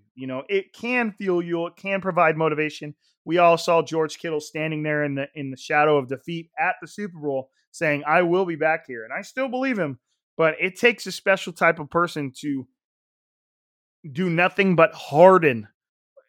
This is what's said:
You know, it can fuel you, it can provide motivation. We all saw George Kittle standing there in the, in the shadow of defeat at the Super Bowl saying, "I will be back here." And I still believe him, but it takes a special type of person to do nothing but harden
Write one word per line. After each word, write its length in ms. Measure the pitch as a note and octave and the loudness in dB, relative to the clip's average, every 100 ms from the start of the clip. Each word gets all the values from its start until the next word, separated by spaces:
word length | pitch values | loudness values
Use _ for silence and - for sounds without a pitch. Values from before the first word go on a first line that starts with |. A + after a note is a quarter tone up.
| _ B2 | _ -14
You 120 | C3 | -10
know, 160 | C3 - | -10 -4
it 240 | G3 - | -4 -4
can 400 | - A#3 B3+ A3+ | -8 -4 -2 -2
fuel 320 | - F#3+ F3 | -4 -2 -2
you, 240 | E3+ E3+ E3+ | -2 -4 -4
it 80 | - | -8
can 240 | G3 G3 | -6 -4
provide 380 | F#3+ F3 D#3+ D#3 | -2 2 2 2
motivation. 580 | D#3+ D3+ D3+ - D3 - _ _ D3 | 0 0 -4 -6 -14 -14 _ _ -2
We 120 | F3 | 4
all 200 | E3+ E3 | 6 4
saw 240 | F3+ E3 | 4 2
George 360 | C#3 D#3+ D#3 - | 2 -2 -4 -6
Kittle 220 | E3+ D3+ | -8 -8
standing 440 | D3+ D#3 D#3 D#3 | -8 -8 -6 -4
there 200 | D3+ D3+ | -4 -2
in 120 | D3 C#3 | -2 -4
the, 120 | C#3 D3+ | -8 -10
in 160 | C#3 | -14
the 60 | B2+ | -12
shadow 400 | - D3+ D3+ D3 | -2 2 4 2
of 100 | B2 | 0
defeat 440 | C3 - E3+ E3 - | -8 -8 -10 -10 -6
at 180 | F3 F3+ | -4 -4
the 60 | E3 | -12
Super 300 | - G#3 E3+ | -12 -12 -8
Bowl 320 | D3 C3+ B2+ _ _ | -6 -6 -8 _ _
saying, 320 | - D#3+ C#3+ D3 | -4 -2 -2 0
"I 140 | E3 | 2
will 240 | F3 F3+ F#3 | 2 0 -2
be 100 | D#3 | -2
back 300 | D#3 D#3+ D3 | -2 -2 -6
here." 160 | A#2+ | -14
And 80 | A2 | -12
I 100 | D3+ | -12
still 280 | G3+ - C4 | -10 -6 -4
believe 280 | B3+ C4+ G#3+ | -4 -4 -2
him, 220 | D3+ B2 _ _ _ - | -4 -6 _ _ _ -2
but 180 | D#3+ - | 0 0
it 200 | F#3 - | -4 0
takes 260 | A#3+ A3+ F#3+ | 0 0 -6
a 60 | |
special 420 | - G3+ F#3+ - | -6 -2 -2 -2
type 260 | - E3+ E3 | 0 0 0
of 100 | D3 | -2
person 420 | E3+ E3+ D#3 C3+ - | -2 -2 -4 -8 -8
to 260 | D3 C#3 A#2+ _ _ _ _ _ _ _ _ _ _ _ _ _ D#3 | -8 -8 -10 _ _ _ _ _ _ _ _ _ _ _ _ _ -12
do 200 | C3 F#3 | -4 -2
nothing 460 | E3 F#3 - F#3+ E3 | 2 0 2 2 4
but 180 | D#3+ | 4
harden 720 | - - C#3+ F#3 F#3 D#3 A#2 G#2 _ _ _ _ _ | 2 -2 8 8 10 6 0 -4 _ _ _ _ _